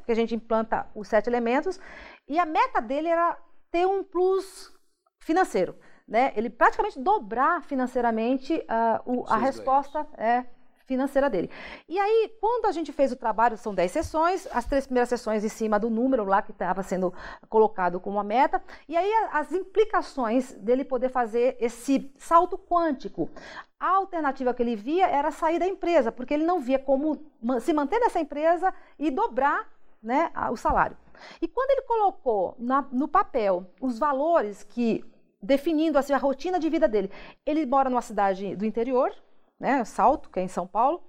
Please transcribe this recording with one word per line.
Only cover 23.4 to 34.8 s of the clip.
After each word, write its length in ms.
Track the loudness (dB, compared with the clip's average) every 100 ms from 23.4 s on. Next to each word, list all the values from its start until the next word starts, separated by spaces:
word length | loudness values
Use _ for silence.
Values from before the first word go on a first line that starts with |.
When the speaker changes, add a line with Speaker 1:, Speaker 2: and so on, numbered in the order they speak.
| -16 -18 -18 _
Speaker 1:
A 160 | 0 2
alternativa 560 | 0 -2 -2 0 -2
que 100 | 0
ele 140 | -2 -2
via 300 | -2 2 2
era 240 | 2 0
sair 280 | 0 0 2
da 80 | 0
empresa, 460 | -2 2 4 2
porque 220 | -2 -4
ele 100 | 0
não 160 | 2 0
via 180 | 0 -2
como 540 | 2 0 0 -4 -8 _
ma-, 180 | -4 -2
se 120 | 0
manter 260 | 0 0 2
nessa 220 | 2 0
empresa 540 | -2 0 2 2 0 -4 -12 -6
e 120 | -2
dobrar, 560 | 0 0 0 0 0 -4 -16 -20 -14
né, 280 | -2 0 0
a, 160 | -2 -4
o 60 | -2
salário. 420 | 0 2 2 -2 -18 -20 -20 -8
E 80 | -6
quando 220 | -2 0
ele 160 | 0 0
colocou 680 | 2 2 0 -2 0 -2 -4
na, 280 | -2 0 0
no 160 | -2 0
papel 580 | 2 2 0 0 0 -4 -6
os 180 | -6 -2
valores 640 | 0 2 2 2 2 -6
que, 380 | -10 -2